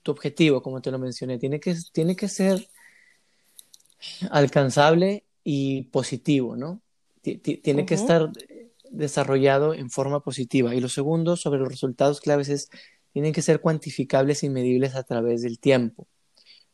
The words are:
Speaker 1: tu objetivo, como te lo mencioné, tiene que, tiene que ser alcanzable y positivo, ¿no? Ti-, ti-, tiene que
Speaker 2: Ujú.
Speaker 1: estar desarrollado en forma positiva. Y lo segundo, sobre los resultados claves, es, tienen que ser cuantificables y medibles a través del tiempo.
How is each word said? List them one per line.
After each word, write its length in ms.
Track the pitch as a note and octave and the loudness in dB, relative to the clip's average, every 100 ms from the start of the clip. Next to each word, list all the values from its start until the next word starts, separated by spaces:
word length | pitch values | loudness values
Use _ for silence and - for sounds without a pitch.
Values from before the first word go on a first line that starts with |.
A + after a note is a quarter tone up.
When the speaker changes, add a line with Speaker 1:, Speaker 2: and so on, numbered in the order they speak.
Speaker 1:
tu 100 | - | -8
objetivo, 500 | C#3+ D3 C#3+ D#3+ C3 | -6 -6 2 4 4
como 200 | C3+ C3 | 0 -8
te 80 | C3+ | -6
lo 80 | C3 | -6
mencioné, 400 | B2+ A#2+ C3 B2 | -6 -8 -8 -4
tiene 200 | C3+ D3+ | -4 -4
que, 160 | F#3 E3+ E3+ | -4 -6 -4
tiene 220 | - E3 F#3 | -2 0 -2
que 120 | G3+ | -6
ser 400 | - F#3+ F#3+ - _ - _ _ _ _ _ _ - _ - _ _ - - F3+ | 0 0 0 -4 _ -20 _ _ _ _ _ _ -20 _ -20 _ _ -18 -10 -2
alcanzable 960 | D3+ C#3 D3+ C3+ C3+ D3 E3+ F#3+ G3+ _ _ | 2 4 4 2 4 6 6 4 0 _ _
y 420 | - C#3+ C3+ C3+ | -4 -2 -2 -4
positivo, 680 | - C3+ B2 B2+ - C#3+ A#2+ | -2 -4 -4 -6 0 2 0
¿no? 280 | A#2 D3+ G3 _ _ _ _ | -6 -10 -12 _ _ _ _
Ti-, 160 | - - | -10 -6
ti-, 180 | - - | -6 -4
tiene 300 | - C#3+ - | 0 0 2
que 80 | |
Speaker 2:
Ujú. 80 | E3+ | 0
Speaker 1:
estar 280 | A#3+ E3 D#3 - - - - _ C4+ | 2 2 2 -6 -20 -20 -20 _ -18
desarrollado 840 | C4 D3 D3 C3+ C3+ C3+ C#3 D3+ | -8 -4 -2 0 4 4 4 2
en 160 | D#3+ B2+ | -2 -8
forma 300 | - C#3 C#3+ | -4 -2 -2
positiva. 540 | D3 C3 B2 C3+ A#2+ | -4 -8 -2 0 2
Y 60 | B2 | 0
lo 80 | B2 | -4
segundo, 480 | - C#3 E3 E3 F3 | -4 -2 0 0 -2
sobre 240 | D#3 C#3 | -2 -2
los 80 | C3 | -2
resultados 520 | C3 C3+ A#2+ C#3+ C#3+ | -4 -6 0 0 0
claves, 280 | - C#3+ C#3 | 0 0 0
es, 220 | C#3+ - - - _ _ | -4 -6 -20 -20 _ _
tienen 200 | C#3+ D3+ | -4 -2
que 100 | D#3 | 0
ser 180 | D#3 D#3 | 2 2
cuantificables 840 | E3 D#3 D#3+ - B2+ C3+ C#3 C#3+ | 2 -2 -6 -8 -2 0 2 0
y 60 | C#3+ | -2
medibles 440 | C3 B2 B2+ C3+ C3 | -2 0 2 0 -4
a 60 | |
través 380 | - A#2+ A#2 A#2 | -4 -2 -2 -2
del 160 | A#2+ A#2 | -4 -2
tiempo. 480 | C3+ C3 A#2 - - _ _ _ _ - _ | 4 4 2 -6 -20 _ _ _ _ -20 _